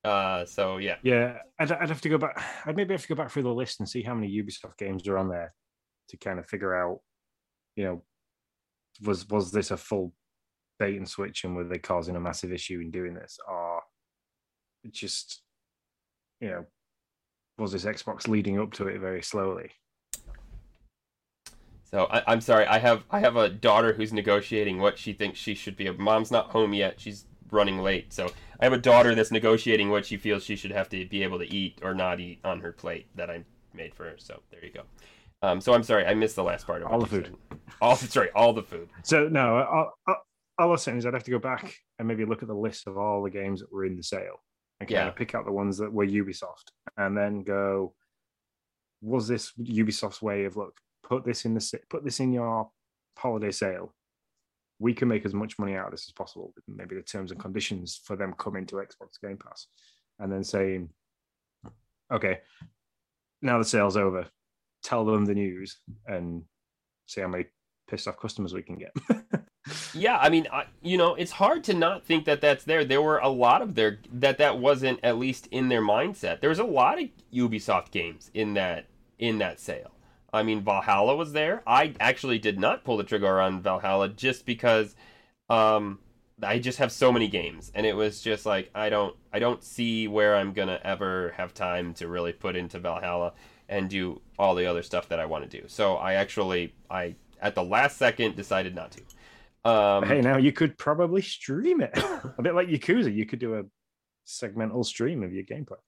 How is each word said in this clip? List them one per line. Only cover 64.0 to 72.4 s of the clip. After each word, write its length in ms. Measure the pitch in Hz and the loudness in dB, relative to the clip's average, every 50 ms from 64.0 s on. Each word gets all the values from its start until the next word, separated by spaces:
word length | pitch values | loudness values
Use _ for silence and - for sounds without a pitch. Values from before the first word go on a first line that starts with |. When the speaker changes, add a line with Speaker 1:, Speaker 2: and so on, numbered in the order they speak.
| 101 95 92 92 87 - _ _ _ _ _ _ _ _ _ _ - | 2 2 0 -2 -6 -8 _ _ _ _ _ _ _ _ _ _ -6
Speaker 2:
Tell 200 | - 127 117 110 | -4 -2 0 2
them 220 | 107 110 104 104 | 2 2 2 2
the 80 | 101 101 | 2 2
news 440 | 101 101 95 90 92 95 101 - _ _ - 110 107 _ | 0 -2 -2 -4 -8 -12 -14 -16 _ _ -20 -20 -18 _
and 380 | 117 101 90 87 85 85 85 80 _ _ _ _ _ _ _ _ _ _ _ _ | -8 -6 -6 -6 -6 -8 -10 -12 _ _ _ _ _ _ _ _ _ _ _ _
see 140 | - - 104 | -12 -10 -8
how 60 | 95 | -6
many 180 | 92 90 90 87 _ _ _ _ _ _ _ _ - | -6 -4 -6 -8 _ _ _ _ _ _ _ _ -12
pissed 180 | 110 - - | -10 -8 -8
off 120 | - - - | -10 -10 -8
customers 340 | - 110 - - 98 85 92 | -10 -10 -8 -6 -8 -6 -8
we 100 | 92 - | -10 -10
can 140 | - 90 | -10 -14
get." 160 | 90 - - _ - - - | -14 -14 -12 _ -12 -10 -10
<laughs> 360 | - 220 - _ - - - _ _ _ _ 143 151 - - - - | -12 -12 -8 _ -10 -10 -10 _ _ _ _ -14 -14 -12 -14 -12 -8
Speaker 1:
Yeah, 240 | 156 190 226 247 | -2 0 0 2
I 120 | 170 135 151 | 4 4 4
mean, 180 | 165 165 160 - | 4 4 2 0
I, 140 | - 139 151 - _ _ | -6 -8 -8 -8 _ _
you 160 | - 170 185 | -4 0 2
know, 160 | 180 170 175 170 | 4 4 4 4
it's 180 | - 175 175 | 0 -6 -6
hard 320 | - - 196 233 320 339 - | 0 2 2 2 2 2 0
to 80 | - 196 | 0 2
not 280 | 170 165 170 196 170 - | 2 2 2 2 -2 0
think 220 | - 165 160 151 | 0 0 2 4
that 160 | 160 147 139 | 2 0 4